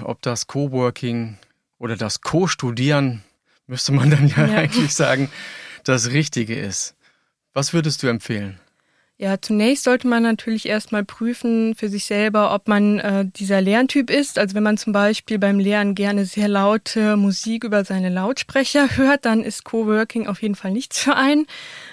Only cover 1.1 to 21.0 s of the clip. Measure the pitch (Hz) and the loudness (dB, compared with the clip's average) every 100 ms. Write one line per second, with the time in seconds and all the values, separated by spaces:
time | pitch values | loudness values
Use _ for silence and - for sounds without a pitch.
1.1 | 117 113 104 _ _ _ - 120 110 107 | -4 -6 -12 _ _ _ -12 -8 -4 -4
2.1 | - - 156 180 - 127 117 135 147 135 | -6 -2 0 0 -2 -4 -2 2 2 0
3.1 | 113 - _ _ _ - 127 - 139 139 | -4 -12 _ _ _ -12 -6 0 4 6
4.1 | 147 143 147 151 214 147 233 147 - 135 | 6 4 4 2 2 2 0 0 2 2
5.1 | 131 139 - - - - - - 127 120 | 2 -2 -6 -18 -16 -18 -8 0 0 2
6.1 | 143 151 127 110 117 101 95 - _ _ | 0 0 -2 -4 -4 -6 -6 -8 _ _
7.1 | _ _ _ _ 135 139 170 156 131 131 | _ _ _ _ -4 -2 0 0 -2 -2
8.1 | 117 - 107 101 95 _ _ _ _ _ | -2 -4 -6 -6 -12 _ _ _ _ _
9.1 | - 196 196 - 214 220 285 254 254 254 | -6 -4 -2 -2 0 2 2 0 0 2
10.1 | 233 233 220 - 220 - 214 - 214 202 | 2 2 0 -2 -4 -2 -4 -2 -4 -4
11.1 | - 226 240 233 226 226 220 208 202 - | -4 -6 -2 0 0 0 -2 -4 -4 -2
12.1 | 208 214 214 208 202 - 202 208 208 208 | 0 0 2 2 0 0 2 4 2 0
13.1 | 196 190 - 196 196 190 220 262 285 240 | 0 -2 -4 0 2 4 4 2 2 2
14.1 | 285 277 - 202 208 214 214 - 202 208 | 0 0 0 0 2 0 0 0 2 2
15.1 | 220 - 214 196 202 196 208 202 196 202 | 0 -2 0 2 2 2 2 0 0 0
16.1 | 202 190 208 208 202 202 214 - 226 214 | 0 -2 0 0 2 2 2 0 0 2
17.1 | 208 202 185 220 226 226 208 190 190 185 | 4 2 0 -4 -4 -2 0 0 -2 -2
18.1 | 180 196 269 - 269 262 294 269 - 269 | -2 -2 -4 -2 0 2 2 2 4 4
19.1 | 285 233 220 220 - - 226 214 214 220 | 4 2 0 0 -8 -6 -2 2 0 0
20.1 | 226 208 196 214 196 190 208 - - | -4 -4 -4 -4 -4 -4 -4 -4 -4